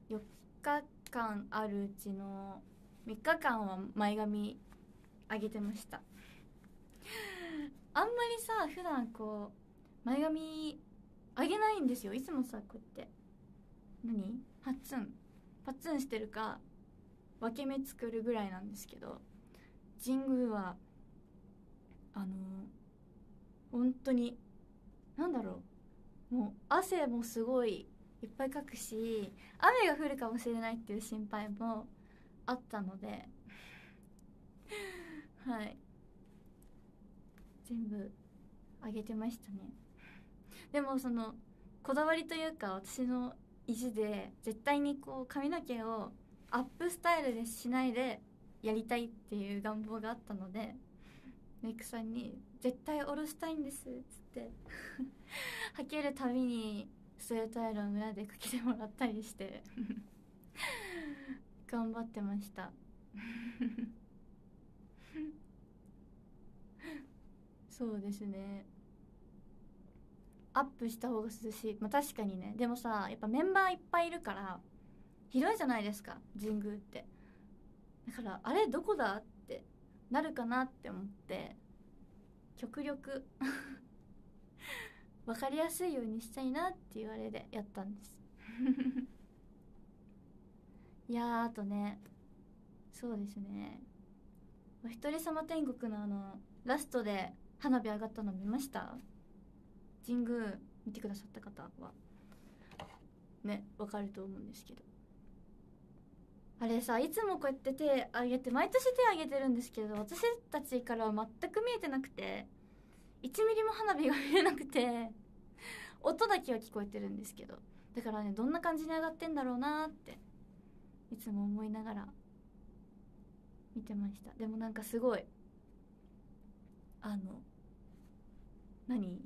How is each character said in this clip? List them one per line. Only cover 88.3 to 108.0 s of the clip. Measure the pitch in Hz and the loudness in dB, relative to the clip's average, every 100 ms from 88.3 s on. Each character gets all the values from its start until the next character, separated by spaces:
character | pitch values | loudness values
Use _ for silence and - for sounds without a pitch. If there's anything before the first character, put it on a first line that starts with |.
| - 214 | -18 -10
<laughs> | 233 262 262 262 - - - - - - - - - - - - - - - - - - - - - - | 0 4 4 2 0 -4 -8 -20 -20 -20 -20 -20 -20 -20 -20 -20 -20 -20 -20 -20 -20 -20 -20 -20 -14 -4
い | 233 | 0
や | 240 | 2
ー、 | 233 | 2
あ | 233 | 2
と | 226 | 0
ね、 | 202 202 208 202 - - - - - - - - - | 0 0 0 -4 -12 -20 -20 -20 -20 -20 -20 -20 -18
そ | - 240 | -8 -4
う | 220 | -2
で | 202 | -4
す | 202 | -4
ね。 | 202 202 208 - - - - - - - - - - - 233 | -6 -6 -8 -10 -16 -18 -20 -20 -20 -20 -20 -20 -20 -10 -10
お | |
ひ | - | -4
と | 285 | -2
り | 311 | 0
さ | 320 | 0
ま | 311 | -2
天 | 320 320 277 | 0 0 0
国 | 247 233 | 0 -2
の | 214 | -2
あ | 208 | -2
の、 | 202 196 196 - - | -2 -4 -10 -14 -6
ラ | 240 285 | 2 2
ス | 285 | 2
ト | 247 | 0
で | 208 196 185 - - - | 2 0 -2 -6 -18 -2
花 | 285 254 | 4 4
火 | 214 | 4
上 | 208 | -2
が | 220 | -2
っ | |
た | 220 | -4
の | 214 | -4
見 | 185 196 | -2 0
ま | 254 | 0
し | 269 | 0
た？ | 196 - 254 - - - - - - - - - - - | -4 -6 -10 -14 -18 -20 -20 -20 -20 -20 -20 -20 -12 -2
神 | 247 | 0
宮 | 233 240 220 190 - - - | 2 2 0 -4 -10 -10 -8
見 | |
て | 208 | -4
く | 208 | -4
だ | 196 | -4
さ | - | -8
っ | |
た | - | -14
方 | 202 - - - | -14 -12 -14 -12
は。 | - - - - - - - - - - - - - - - - | -14 -14 -20 -20 -20 -20 -20 -20 -18 -14 -14 -14 -20 -20 -20 -6
ね、 | 208 202 - - | -2 -2 -4 -8
わ | 208 | -4
か | 208 | -4
る | 202 | -4
と | 196 | -6
思 | 190 190 | -8 -8
う | |
ん | - | -10
で | |
す | - | -12
け | - | -16
ど。 | - - - - - - - - - - - - - - - - - - - | -18 -18 -20 -20 -20 -20 -18 -20 -20 -20 -20 -20 -20 -20 -20 -20 -20 -16 -2
あ | 233 | 2
れ | 226 | 2
さ、 | 247 233 | 4 4
い | 294 | 4
つ | - | 4
も | 427 349 | 2 2
こ | 277 | 0
う | |
や | |
っ | 269 | 0
て | 269 | 0
手 | 269 302 269 | 2 6 6